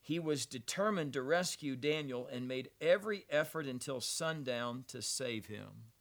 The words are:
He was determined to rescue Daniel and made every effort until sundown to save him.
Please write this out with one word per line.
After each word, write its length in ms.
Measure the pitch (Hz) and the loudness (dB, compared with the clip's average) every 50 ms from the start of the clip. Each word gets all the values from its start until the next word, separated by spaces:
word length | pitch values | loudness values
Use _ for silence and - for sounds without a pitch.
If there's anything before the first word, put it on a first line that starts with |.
He 180 | _ - 147 170 | _ -2 -2 -2
was 280 | 165 156 151 139 120 | 2 2 0 0 0
determined 640 | - - 131 113 - - - 196 214 214 190 160 147 123 | -4 -6 -10 -6 -6 0 2 2 2 4 2 0 0 0
to 100 | 139 127 | -2 2
rescue 540 | 131 160 175 185 170 - - - 143 135 | 4 4 4 4 2 -2 -2 -2 -2 -2
Daniel 500 | 127 120 147 151 156 151 139 127 123 123 | 0 2 2 2 2 2 -2 -2 -4 -4
and 220 | - - 123 127 127 | -4 -4 -4 -2 -2
made 220 | 127 113 131 135 _ _ | -2 -2 -4 -4 _ _
every 460 | 151 160 175 208 202 214 208 196 - - | 6 6 6 6 6 0 -4 -4 -4 2
effort 380 | 143 147 156 151 - 160 151 | 2 2 2 2 0 -4 -4
until 340 | 139 127 127 - - 139 127 | -2 -4 -4 -2 -2 -2 -2
sundown 840 | 113 - - - 165 160 160 156 143 127 123 120 120 120 120 127 127 - | -2 -2 -2 0 0 0 0 0 -2 -2 0 0 0 -2 -2 -4 -8 -8
to 140 | - 127 110 | -10 -6 -4
save 440 | - - - 135 123 117 110 98 | -2 -2 0 0 0 0 -2 -2
him. 460 | - 107 104 101 101 101 110 113 113 - _ | -6 -8 -8 -8 -10 -12 -14 -18 -18 -20 _